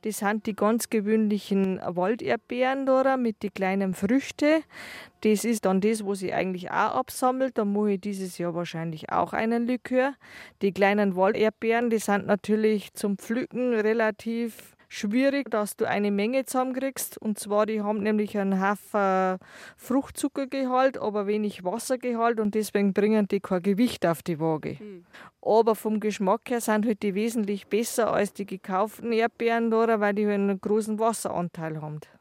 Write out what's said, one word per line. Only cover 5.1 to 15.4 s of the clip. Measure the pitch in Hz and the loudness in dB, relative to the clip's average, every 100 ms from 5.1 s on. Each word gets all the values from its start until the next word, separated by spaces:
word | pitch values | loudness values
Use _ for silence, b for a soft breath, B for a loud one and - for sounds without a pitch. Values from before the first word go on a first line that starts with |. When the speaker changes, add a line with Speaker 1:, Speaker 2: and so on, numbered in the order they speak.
| _ | _
Speaker 1:
Das | 214 208 | 2 2
ist | 214 220 190 | 2 0 2
dann | 190 | 2
das, | 214 226 196 | 2 0 -4
was | 196 | -4
ich | 185 | -4
eigentlich | - 180 185 180 | -2 -2 -4 -4
auch | - 214 | -2 0
absammelt. | - 240 - 254 262 262 240 | -2 -4 -2 0 0 -2 0
Da | 208 | 0
mache | 202 214 | 0 0
ich | 196 | 0
dieses | 208 196 185 - | -4 -6 -8 -6
Jahr | 175 | -4
wahrscheinlich | 170 175 165 165 156 - | -4 -6 -6 -8 -8 -2
auch | 175 170 | -2 0
einen | - 226 233 240 | 0 0 0 0
Likör. | 254 - 254 262 269 B B B _ | -4 0 0 0 -4 B B B _
Die | 196 | -2
kleinen | 185 196 208 202 | 2 2 4 2
Walderdbeeren, | 180 190 - 220 - 226 233 240 | 2 2 2 0 0 0 0 0
die | 226 | -2
sind | - 202 - | 0 -2 2
natürlich | 202 - 220 214 214 - | -2 2 2 4 2 -4
zum | - 202 196 | -6 -4 -4
Pflücken | - 233 - 226 247 | -4 -4 -4 -4 0
relativ | 226 214 226 220 208 226 233 233 - - _ b | 2 2 2 0 -2 -6 -4 -4 -8 -20 _ b
schwierig, | - 208 240 269 277 | -6 0 2 2 2